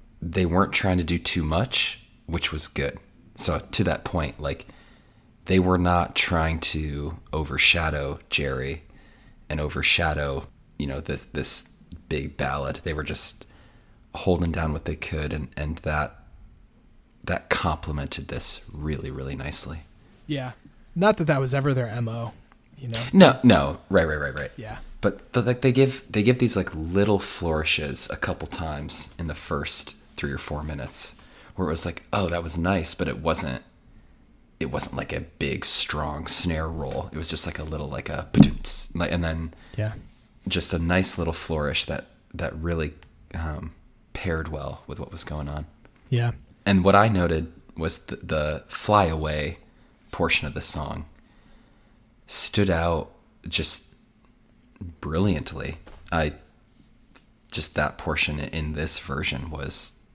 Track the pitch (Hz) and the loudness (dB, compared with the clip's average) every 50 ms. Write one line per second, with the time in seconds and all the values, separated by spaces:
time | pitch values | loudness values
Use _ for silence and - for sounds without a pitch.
0 | - - - - - 85 80 95 92 85 80 92 98 - - - - 98 90 90 | -20 -20 -14 -10 -8 -4 0 2 2 4 4 4 4 4 2 0 2 2 2 2
1 | 85 82 87 82 - - - 90 78 78 80 85 113 - - - - - - - | 2 2 0 0 0 0 0 0 0 2 2 2 0 0 0 -2 -2 -2 -4 -10
2 | - - - - _ - 82 82 - - - 78 - - - - 71 69 - - | -16 -20 -20 -20 _ -6 -4 -2 -2 -2 -2 -2 -2 -2 -2 -2 -4 -4 -4 -8
3 | - - _ - - - - - - - 80 - - - - - 101 87 78 - | -16 -20 _ -20 -20 -14 -6 -2 -2 0 0 -2 -4 -2 0 0 2 2 0 -2
4 | - - - 87 76 69 - - 76 71 69 - - - - - - - - - | -4 -4 -2 -2 -2 -2 -4 -6 -6 -6 -6 -6 -10 -20 -20 -20 -20 -20 -20 -20
5 | _ - - - _ - - _ - - 95 92 90 92 92 90 90 90 87 87 | _ -20 -20 -20 _ -20 -20 _ -2 2 4 4 6 6 4 4 6 6 6 4
6 | 87 - - - - - - 82 80 80 82 82 - - - 78 76 76 73 71 | 4 2 0 -2 0 2 2 2 2 2 0 0 -2 -2 -2 -2 -4 -4 -4 -6
7 | 71 71 80 - - - - 78 78 69 67 73 - - - 87 82 80 76 73 | -6 -8 -10 -12 -12 -6 -4 -4 -4 -2 0 2 4 4 4 4 2 0 -2 -2
8 | 69 69 71 71 - - - - 73 69 65 64 65 67 73 80 - - - - | -4 -4 -6 -8 -8 -4 -2 -2 0 0 -2 -4 -4 -6 -6 -8 -12 -18 -20 -20
9 | - - - - - - - - - - 78 76 76 73 - 69 71 - - - | -20 -20 -20 -20 -20 -20 -20 -18 -10 -6 -4 -2 -2 -2 -2 0 0 2 2 2
10 | 85 80 76 76 73 71 69 67 - - - - - _ - - 73 69 67 67 | 2 0 0 0 -2 -2 -4 -4 -6 -10 -16 -20 -20 _ -10 -8 -6 -6 -6 -6
11 | - - 69 - - - - - - - - - - - - - - - - - | -6 -6 -6 -6 -6 -8 -6 -4 -2 -2 -2 -2 -4 -8 -14 -20 -20 -18 -18 -16
12 | - - 80 73 69 76 73 - 73 67 67 71 69 67 - - - 87 78 76 | -8 -6 -4 -4 -4 -6 -6 -4 -4 -4 -2 -2 -4 -4 -6 -6 -6 -6 -6 -4
13 | 73 - - - - - - - - - - - - - - - - - - - | -4 -4 -2 -2 -2 -2 -2 -6 -16 -20 -20 -20 -20 -20 -20 -20 -20 -20 -20 -20
14 | - - - - - 98 90 82 87 85 80 85 80 78 73 76 - 85 78 - | -20 -14 -10 -4 2 2 2 2 2 0 -2 -2 -2 -2 -2 -4 -4 -6 -6 -6
15 | - - - 78 76 73 78 78 73 - - - 76 76 78 - - 78 76 76 | -6 -6 -4 -4 -4 -4 -4 -6 -8 -8 -8 -6 -6 -6 -6 -6 -4 -2 -2 -2
16 | 73 - - - - - - - - - - - - - _ _ _ - - - | -2 -4 -6 -14 -20 -20 -20 -20 -20 -20 -20 -20 -20 -20 _ _ _ -20 -20 -20
17 | - _ _ _ - - 90 - - - - - - 87 78 76 - - 76 71 | -20 _ _ _ -6 -6 -6 -4 -2 -2 -2 0 0 -2 -2 -2 -4 -6 -6 -4
18 | 69 67 - - 69 - - 64 - - - - - - - 73 73 78 76 64 | -4 -6 -6 -8 -8 -8 -6 -4 -2 -2 -4 -4 -8 -14 -12 -8 -6 -4 -4 -4
19 | - - 67 67 65 67 69 65 67 73 69 - - - 78 80 - - - - | -6 -8 -8 -8 -8 -8 -8 -8 -6 -4 -4 -4 -4 -4 -8 -12 -12 -16 -20 -20
20 | - - - - - - 151 139 127 123 110 - - - - - - - - 170 | -20 -20 -20 -18 -8 -8 -6 -6 -6 -8 -12 -16 -20 -20 -20 -20 -18 -8 -2 2
21 | 185 214 214 - 170 151 151 135 135 127 135 143 131 143 135 131 123 117 110 120 | 2 2 4 2 2 2 2 2 2 0 0 0 2 2 2 0 0 -2 -2 -4
22 | 120 113 113 117 117 117 - - - - - _ _ _ - - 131 123 113 - | -4 -4 -4 -6 -8 -8 -10 -14 -20 -20 -20 _ _ _ -20 -14 -8 -4 -4 -4
23 | - - - 190 185 139 117 - - 123 101 78 71 69 73 - - - 95 90 | -2 4 10 10 10 10 10 8 8 8 10 10 6 2 -2 -4 -4 2 4 4
24 | 82 80 76 73 73 69 65 71 71 - - - 107 107 110 - - - - - | 4 4 0 -2 -2 -4 -4 -6 -8 -8 -10 -12 -12 -12 -12 -12 -14 -16 -8 -2
25 | - 104 - - - - - 123 110 117 123 123 - 135 120 131 135 131 131 - | 0 -2 -2 -2 -10 -4 -2 0 2 2 2 4 4 4 6 6 6 6 4 -2
26 | - - - 107 104 117 127 123 127 113 - 101 92 - - 78 80 82 87 98 | -8 -2 0 2 4 6 6 6 4 2 4 2 0 -2 -4 -6 -4 0 2 4
27 | 101 104 104 95 - - - - 87 85 78 78 78 - - - 78 71 64 - | 4 6 4 2 2 0 -4 -2 0 0 0 0 0 0 0 -2 -2 -2 -2 -2
28 | - - - - - - 87 - 80 - - - 82 80 76 71 76 78 - - | -2 -2 -4 -4 -4 -4 -4 -4 -6 -8 -6 -6 -6 -6 -6 -6 -6 -4 -4 -4
29 | - - - - 85 78 73 - - - 82 71 71 - - - - - - - | -4 -6 -8 -8 -8 -6 -6 -6 -6 -4 -4 -4 -2 -2 -2 -2 -2 -6 -10 -16
30 | - - - - - 71 67 64 - - - 76 76 78 76 71 62 - - - | -20 -18 -12 -8 -6 -6 -6 -6 -6 -6 -6 -6 -6 -6 -8 -8 -8 -8 -6 -6
31 | - - - - - - - - - - - - 95 76 76 80 - 90 82 - | -6 -8 -10 -16 -20 -20 -20 -20 -20 -12 -4 -2 -2 0 0 0 -2 -2 -4 -6
32 | - - - 101 98 85 85 85 85 82 80 87 82 92 98 92 80 - - - | -8 -4 -2 -2 0 0 -2 -2 -4 -4 -2 0 0 2 2 2 0 -2 -2 -2
33 | 87 76 60 - 76 82 80 - 85 73 64 58 - - _ _ _ - - - | -2 -4 -4 -4 -2 -2 0 0 -2 -4 -6 -8 -10 -14 _ _ _ -20 -20 -20
34 | - - - - - _ - - _ _ _ - - 127 127 143 143 - - - | -20 -20 -20 -20 -20 _ -20 -20 _ _ _ -8 -8 -4 -2 -2 -2 -2 -4 -6
35 | - - 73 71 - - - - - 69 127 - - - - - - - - 76 | -6 -6 -6 -8 -8 -8 -8 -6 -4 -4 -4 -2 2 2 4 2 2 0 -2 -4
36 | 76 76 73 73 76 - - - - 90 80 78 80 80 80 78 71 67 67 67 | -4 -4 -4 -6 0 2 2 4 4 2 0 -2 -2 -4 -6 -6 -6 -6 -6 -6
37 | - - - 78 80 - 80 - - 85 - - 78 76 78 76 76 69 71 - | -6 -8 -8 -6 -4 -2 0 0 -2 -2 -4 -6 -8 -6 -6 -6 -6 -6 -8 -8
38 | - - - - - - - - - - - - - - - - - - - 85 | -6 -6 -6 -8 -6 4 10 10 10 10 10 0 -4 -2 -2 -4 -4 -6 -4 -4
39 | 87 - 80 87 85 80 80 82 82 80 - - - - - - 107 107 107 - | -2 0 0 0 0 -2 -2 -4 -6 -10 -12 -16 -20 -12 -6 -4 -4 -4 -4 -8
40 | - - - _ _ _ _ - - 95 - 87 - - - 82 82 85 90 92 | -14 -18 -20 _ _ _ _ -10 -6 -2 0 0 0 0 0 0 2 4 4 4
41 | 92 - - - 85 82 80 - - - 82 78 73 71 67 - - - 73 - | 4 2 0 -2 -2 -2 -2 -4 -4 -2 -2 -2 -2 0 0 -2 -2 -2 -4 -8
42 | - - - _ _ _ - 85 85 69 - 80 80 85 85 80 78 73 - - | -8 -12 -18 _ _ _ -10 -8 -6 -6 -6 -4 -4 -2 -2 -2 -2 -4 -6 -10
43 | - - _ - - - - - 80 80 76 73 - 80 - - - - _ - | -20 -20 _ -20 -20 -12 -8 -6 -6 -6 -6 -8 -10 -12 -14 -16 -20 -20 _ -20
44 | _ _ - - - 98 82 80 80 78 78 76 69 69 64 - - - 76 - | _ _ -12 -6 -4 -2 -2 -2 -2 -4 -6 -8 -8 -8 -10 -12 -12 -14 -12 -10
45 | - - - 85 - - 78 76 73 71 73 76 78 - - - - - _ _ | -10 -10 -8 -8 -8 -6 -6 -6 -6 -6 -6 -8 -10 -12 -14 -20 -20 -20 _ _
46 | _ - 131 120 120 120 - - - - - _ - 101 101 95 87 98 98 101 | _ -2 -2 0 0 0 -2 -4 -12 -20 -14 _ 2 4 6 6 8 8 8 8
47 | 107 113 104 92 87 85 82 80 82 82 - - - - - - 80 82 - - | 8 8 6 4 4 2 2 0 -2 -4 -10 -18 -20 -16 -8 -4 -4 -2 -2 -4
48 | - - - - - 82 80 78 76 76 76 78 - - - - - - 104 104 | -6 -8 -12 -10 -6 -4 -2 -2 0 -2 -4 -6 -8 -8 -6 -4 2 4 6 6
49 | 98 82 80 80 76 76 76 76 73 73 85 - - - _ _ - _ _ _ | 6 4 2 0 -2 -2 -2 -2 -2 -4 -6 -10 -16 -20 _ _ -20 _ _ _
50 | _ - - - 87 78 - - - 73 73 67 - - - 78 76 - - 78 | _ -10 -4 -2 0 2 2 0 0 -2 -6 -4 -4 -4 -4 -4 -6 -6 -8 -8
51 | 80 - - - - _ _ - _ - - - _ _ _ _ _ _ _ _ | -10 -12 -16 -20 -20 _ _ -20 _ -20 -20 -20 _ _ _ _ _ _ _ _
52 | _ _ _ _ _ - - - - - - 107 101 95 87 82 85 87 85 78 | _ _ _ _ _ 0 4 4 4 4 4 4 4 4 4 2 2 2 0 0
53 | - - - - _ _ _ _ - 78 - - 80 - - - - - - _ | -2 -6 -12 -20 _ _ _ _ -12 -6 -4 -2 0 0 -2 -2 -4 -10 -20 _
54 | _ _ _ _ _ _ _ _ _ _ _ _ _ _ _ - - 85 80 - | _ _ _ _ _ _ _ _ _ _ _ _ _ _ _ -16 -14 -14 -14 -10
55 | - 78 76 82 98 104 87 71 - - - - - - 78 - - - - - | -8 -4 0 2 2 2 2 0 -2 -6 -8 -8 -8 -8 -10 -10 -14 -20 -20 -18
56 | - - 82 82 78 76 76 - - - _ _ _ _ _ _ - _ _ _ | -10 -4 -2 0 0 0 -2 -6 -16 -20 _ _ _ _ _ _ -20 _ _ _
57 | _ _ - - - _ _ _ _ - - - 76 - - - 76 - - - | _ _ -20 -20 -20 _ _ _ _ -8 -6 -4 -4 -2 -2 -2 -2 -2 -4 -6
58 | - 85 78 - - - 76 73 - - - 80 76 76 78 76 78 - - - | -4 -4 -2 0 0 -2 -2 -4 -6 -6 -6 -6 -4 -4 -4 -4 -2 -2 -2 -4
59 | - - 69 - - - - 64 69 82 78 - 69 69 - - - - - - | -4 -4 -6 -4 -4 -4 -4 -4 -6 -8 -8 -8 -8 -4 -4 -2 -4 -4 -6 -10
60 | _ _ _ | _ _ _